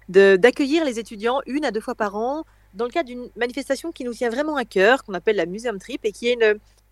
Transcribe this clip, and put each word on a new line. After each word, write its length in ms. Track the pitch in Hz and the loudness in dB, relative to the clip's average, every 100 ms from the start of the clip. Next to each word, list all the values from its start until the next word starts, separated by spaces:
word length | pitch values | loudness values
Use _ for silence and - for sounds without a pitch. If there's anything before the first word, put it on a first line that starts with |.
| - | 2
de, 280 | 185 196 190 | 6 8 8
d'accueillir 480 | 233 247 269 330 | 4 4 0 0
les 140 | 302 226 | -2 -4
étudiants 420 | 214 208 233 269 - | -8 -6 -4 -2 -4
une 180 | 277 | -4
à 80 | 285 | -4
deux 80 | 214 | -4
fois 140 | 262 | -6
par 220 | 233 208 202 | -6 -4 -4
an 280 | 240 302 - _ _ | -6 -6 -10 _ _
dans 100 | 196 | -8
le 60 | 240 | -6
cadre 180 | 339 247 | -4 -6
d'une 200 | 247 240 208 | -8 -12 -6
manifestation 540 | 240 277 262 262 339 | -6 -4 -6 -6 -8
qui 140 | - | -10
nous 80 | 247 | -10
tient 180 | 226 240 | -4 -4
vraiment 260 | 233 311 285 | -2 -4 -4
à 80 | |
cœur, 380 | 226 190 196 262 | -2 2 4 4
qu'on 120 | - | -2
appelle 220 | 180 220 202 | -6 -2 0
la 100 | 170 | -2
Museum 320 | 202 240 196 | -6 -8 -8
Trip, 260 | - 277 | -10 -8
et 80 | 214 | -6
qui 160 | - 240 | -4 -2
est 60 | |
une, 240 | 240 220 214 _ _ _ | 2 2 2 _ _ _